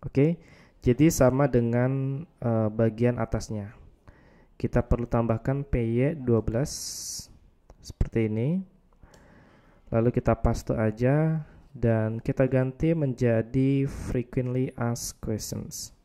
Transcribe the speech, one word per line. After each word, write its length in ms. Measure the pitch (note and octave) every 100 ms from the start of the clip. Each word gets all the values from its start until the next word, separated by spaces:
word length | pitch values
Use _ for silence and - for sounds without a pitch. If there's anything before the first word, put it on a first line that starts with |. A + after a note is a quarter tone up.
Oke, 320 | - - D3 E3+ - - - _
jadi 240 | - A#2+ D#3
sama 400 | E3 B2+ C3 C#3+
dengan, 720 | B2 A#2 A#2 B2+ C3+ C3+ C#3 E3 _
eh, 240 | A#2+ A2+ A2
bagian 480 | A2 A2+ A2 A#2+ B2
atasnya. 560 | A2+ A#2 G#2 G#2+ G2+ - - _ - - - - _ _
Kita 240 | A#2+ B2+
perlu 240 | - A#2+ A#2+
tambahkan 560 | A#2+ A#2 A2+ - C#3
P 240 | C#3+ B2+ A2+
Y 320 | A#2 C3+ E3
dua 240 | B2 A2+
belas 240 | A2 A2 D3+ - - - - - - - - _ _ -
seperti 480 | - - - A2+ A2
ini. 320 | G#2+ B2 F3+ F#3+ _ _ _ - - - - - - _ _ -
Lalu 240 | A#2 A#2
kita 240 | B2 - A2+
paste 400 | A#2 A#2 - A#2+
aja 720 | A2 G#2+ B2 C#3+ D#3+ D#3+ D3+ - -
dan 480 | B2+ A#2 A2+ A2 A2+
kita 240 | - C3+ C3
ganti 400 | C3 C3 C3 D#3+
menjadi 960 | E3 C#3+ A#2+ B2 A2+ A2+ C3 C3+ C#3 C#3
frequently 880 | - - B2+ A#2+ - B2 B2+ C3 -
asked 400 | A#2 A#2+ - -
questions. 720 | - G#2+ - G#2+ - - - -